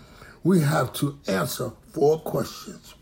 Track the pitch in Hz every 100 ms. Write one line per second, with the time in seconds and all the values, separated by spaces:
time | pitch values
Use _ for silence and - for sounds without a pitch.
0 | - - - - 165 185 143 156 131 -
1 | 143 143 - 190 143 - 117 - - -
2 | 143 160 - 147 123 - - - - -